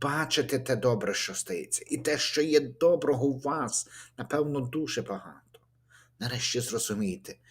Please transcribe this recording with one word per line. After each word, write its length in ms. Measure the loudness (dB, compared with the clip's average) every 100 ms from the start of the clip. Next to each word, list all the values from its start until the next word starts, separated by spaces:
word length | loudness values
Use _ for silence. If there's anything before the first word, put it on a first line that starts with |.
бачити 580 | -2 0 0 0 2 0
те 180 | 0 2
добре, 380 | 2 2 0
що 200 | -2 -4
стається, 500 | -6 -6 -6 -4 -6 -4
і 80 | -4
те, 200 | 0 0
що 240 | 0 2
є 180 | 6 6
доброго 680 | 4 2 4 6 4 2 2
у 120 | 0
вас, 500 | -2 -2 -2 -4 -6 -12 -16 -10
напевно, 420 | -2 0 0 0
дуже 420 | -2 -2 -2 -2
багато. 380 | -4 -6 -10 -20 _ -20 _ _ _ -20 _ -8
Нарешті 400 | -6 -4 -2 -2
зрозумійте, 760 | -2 -2 -2 -2 -2 -4 -10 -18 _